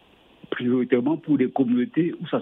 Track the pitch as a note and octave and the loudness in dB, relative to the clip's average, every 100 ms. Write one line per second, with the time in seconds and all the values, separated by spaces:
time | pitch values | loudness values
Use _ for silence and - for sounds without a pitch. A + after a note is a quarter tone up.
0 | _ _ _ _ - - B2 B2+ B2 B2 | _ _ _ _ -12 -6 -2 0 2 2
1 | B2 D#3+ - C#3 B2+ - B2+ B2 A#2+ - | 2 -2 0 2 2 0 2 2 0 0
2 | E3+ - D#3+ C3 | -2 -2 -6 -6